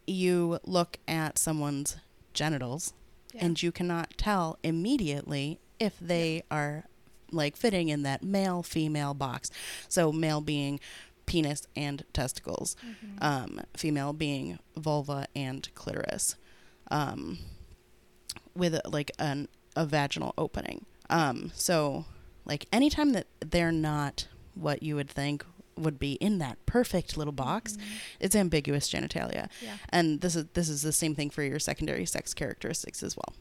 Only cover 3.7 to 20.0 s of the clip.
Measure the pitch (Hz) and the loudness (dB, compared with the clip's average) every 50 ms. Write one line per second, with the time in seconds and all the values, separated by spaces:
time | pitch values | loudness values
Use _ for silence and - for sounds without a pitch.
3.7 | 170 - 180 175 175 170 165 - - - - 214 208 190 170 160 160 - - 165 | 0 0 0 0 0 -2 -2 -4 -2 -2 2 2 4 4 2 0 -2 -2 -2 0
4.7 | 165 165 170 220 285 277 202 151 143 143 - - 151 139 139 147 165 - - - | 0 2 2 2 2 2 2 0 -2 -2 -2 -2 -2 -2 -2 -2 -4 -6 -12 -12
5.7 | - - 226 202 - - 175 165 175 170 165 160 160 165 - - 143 151 147 147 | -4 -2 0 0 -2 -2 -2 0 2 2 2 2 0 -2 -4 -4 -2 -2 -2 -2
6.7 | 147 156 - - - - - - - - - - - 165 147 147 147 - - 240 | -4 -6 -10 -12 -18 -20 -20 -20 -20 -20 -10 -4 0 0 2 0 2 2 2 2
7.7 | 196 180 170 160 147 147 143 139 135 - - 190 196 196 196 190 180 180 170 - | 4 4 2 2 2 0 0 0 0 -2 0 0 2 2 2 2 0 -2 -2 -2
8.7 | - 165 156 156 151 147 147 143 143 139 139 131 123 123 - - - - - - | 0 0 0 2 2 0 0 -2 -2 -2 -2 -2 -4 -4 -6 -8 -10 -10 -12 -10
9.7 | - - - - - 185 170 156 151 160 165 156 151 151 151 156 151 143 143 139 | -12 -12 -8 -2 4 4 4 6 4 4 2 2 2 0 0 0 0 0 0 0
10.7 | 143 143 - - - - - - - _ - - - 170 156 143 147 147 - - | -2 -4 -6 -10 -18 -18 -18 -20 -20 _ -4 0 2 2 4 2 0 -2 -6 -8
11.7 | - - 147 143 143 139 - - - - 131 127 - - - - - - - - | -6 -4 -4 -4 -4 -6 -8 -4 -2 0 0 0 -2 -6 -6 -6 -6 -4 -4 -4
12.7 | - - - 240 220 - - 208 202 202 - 151 143 135 117 - - 50 - - | -6 -6 -10 -14 -14 -14 -14 -12 -6 -2 0 2 2 0 -2 -4 -8 -10 -10 -10
13.7 | - - - 160 151 143 139 143 147 156 160 147 143 135 135 156 180 165 - _ | -8 -4 0 0 0 0 0 -2 -2 -2 0 0 0 -2 -2 -4 -8 -10 -12 _
14.7 | - 165 151 156 147 147 139 143 143 139 139 - - 139 139 131 131 135 - - | -10 -6 -2 0 0 0 0 0 -2 -4 -4 -4 -4 -4 -4 -4 -4 -6 -8 -10
15.7 | - - - - - - - - - - - - - - - - - - - - | -12 -10 -6 -4 -4 -2 -2 -2 -2 0 0 -2 -2 -4 -8 -20 -20 -20 -20 -20
16.7 | - - - - - 151 147 131 - - - - - 175 - - - - - - | -20 -18 -6 -2 0 0 0 0 -2 -6 -6 -6 -8 -8 -10 -12 -14 -16 -16 -20
17.7 | - - _ _ - - - _ - - _ - - - - - - 180 180 170 | -20 -20 _ _ -20 -20 -20 _ -20 -18 _ -12 -12 -12 -14 -10 -2 0 2 2
18.7 | 160 156 - - 117 147 143 - - - - 147 139 143 143 - - - _ - | 2 0 -2 -2 -2 -2 -2 -2 -4 -2 -2 0 0 -2 -4 -8 -10 -18 _ -6
19.7 | - - 165 147 147 151 | -2 0 0 2 4 2